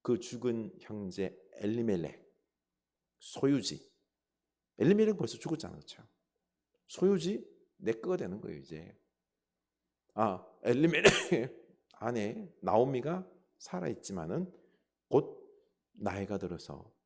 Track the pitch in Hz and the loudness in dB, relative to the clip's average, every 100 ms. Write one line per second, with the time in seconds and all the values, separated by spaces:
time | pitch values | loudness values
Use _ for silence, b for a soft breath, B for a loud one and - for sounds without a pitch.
0 | - 120 - 120 123 113 107 - - 107 | 0 0 0 -4 -2 -2 -4 -12 -12 -8
1 | 98 90 92 - - - 104 117 117 95 | -8 -4 -6 -6 -20 -6 -2 0 2 2
2 | 78 - - _ _ _ _ _ _ _ | 0 -8 -20 _ _ _ _ _ _ _
3 | _ _ - - 139 139 95 76 - _ | _ _ -14 0 2 2 0 -8 -14 _
4 | _ _ _ _ _ _ _ - 127 202 | _ _ _ _ _ _ _ 2 4 6
5 | 214 202 113 - 151 156 90 - - - | 4 2 -4 -6 -6 -6 -6 -14 -18 -20
6 | 113 _ _ _ _ _ _ _ _ - | -20 _ _ _ _ _ _ _ _ 2
7 | 185 196 160 220 - - _ _ 98 - | 4 4 2 -4 -6 -20 _ _ -4 -2
8 | - 180 98 98 101 78 67 78 87 - | -2 -4 -4 -8 -10 -12 -12 -14 -14 -20
9 | _ _ _ _ _ _ _ _ _ _ | _ _ _ _ _ _ _ _ _ _
10 | _ - 107 92 - - - 123 160 156 | _ 0 0 0 -10 -8 0 4 4 8
11 | 202 - - 151 127 - - _ _ - | 6 6 2 0 0 -8 -20 _ _ -8
12 | 110 120 104 160 196 _ 90 104 135 135 | -4 -2 -2 -6 -12 _ 2 4 4 2
13 | 123 185 185 - _ _ - 185 170 113 | -2 -6 -8 -18 _ _ -12 -6 -6 -6
14 | - 95 80 113 185 b b b b _ | -8 -8 -4 -4 -4 b b b b _
15 | _ 135 - - - - _ _ _ - | _ 2 2 -10 -20 -20 _ _ _ -8
16 | 101 95 98 101 90 82 - 71 - _ | -6 -4 -4 -4 -6 -10 -10 -16 -16 _